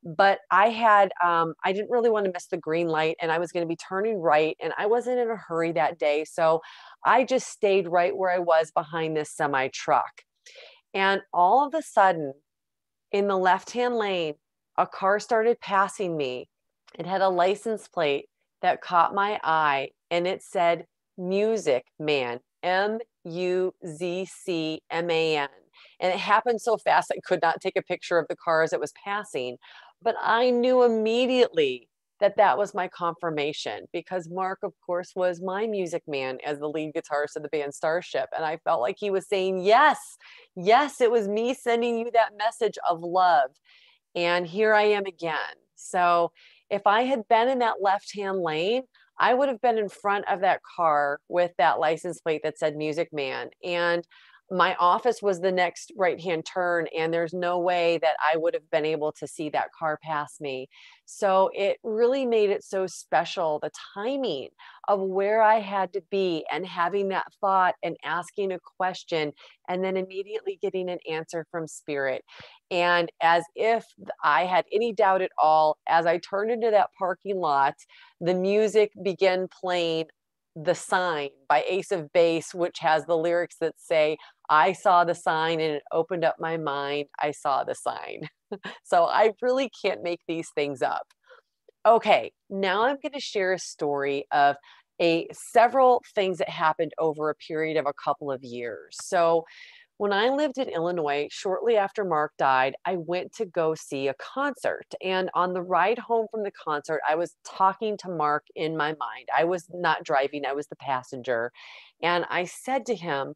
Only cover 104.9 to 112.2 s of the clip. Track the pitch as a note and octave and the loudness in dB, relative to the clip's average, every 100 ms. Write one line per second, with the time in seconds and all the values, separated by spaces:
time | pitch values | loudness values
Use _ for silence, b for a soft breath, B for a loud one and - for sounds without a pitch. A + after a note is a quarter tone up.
104.9 | - F#3 F#3 F#3 - F3+ F3+ F3+ F3+ F3+ | -10 -4 -2 -2 -2 -2 -2 0 2 2
105.9 | A#3 A3+ A#3 A3 A3 G3+ - - D3+ - | 0 -2 -2 -2 -4 -8 -8 -6 -6 -2
106.9 | D#3 - D#3+ E3+ _ - - F#3+ E3+ A3 | -4 0 0 -2 _ -20 2 2 2 -6
107.9 | G#3 F#3 E3+ D3+ D3 _ - D#3+ D#3+ D3 | -6 -6 -2 0 0 _ -6 -4 -2 -2
108.9 | D3+ A#2+ A#2 B2+ B2 E3 F3+ - E3+ E3+ | -4 -8 -10 -2 0 2 0 -6 -4 0
109.9 | D3+ F3 D3 C#3 D3 C3+ C#3 D3 - C3+ | 0 0 0 0 -2 -6 -6 -8 -12 -4
110.9 | B2+ B2+ C3+ A#2+ A#2+ A#2+ B B B B | -6 -4 -12 -4 -2 -2 B B B B
111.9 | _ E3+ F3 | _ 0 0